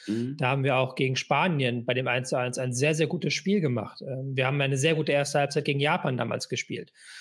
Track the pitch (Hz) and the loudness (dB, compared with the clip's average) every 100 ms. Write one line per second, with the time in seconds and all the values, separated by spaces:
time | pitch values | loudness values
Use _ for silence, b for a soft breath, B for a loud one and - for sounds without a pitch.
0 | B 110 123 147 127 139 135 127 131 - | B -2 -2 0 0 2 2 2 2 0
1 | 135 131 - 143 180 151 127 120 117 123 | 0 0 0 2 2 2 0 0 -2 -2
2 | 123 123 131 139 123 123 127 120 147 156 | 0 -2 0 -2 -2 -2 -4 0 2 2
3 | 151 175 151 - 190 208 156 120 101 - | 0 0 -2 -2 0 2 2 0 -4 -10
4 | 147 131 135 131 131 143 139 135 156 165 | -10 -8 -4 -2 0 0 0 2 2 2
5 | 151 143 139 147 143 156 147 139 147 175 | 2 2 2 2 2 0 0 2 2 0
6 | 143 123 117 - - 123 - - - B | 0 -2 -2 -4 -4 -6 -6 -8 -10 B
7 | B B | B B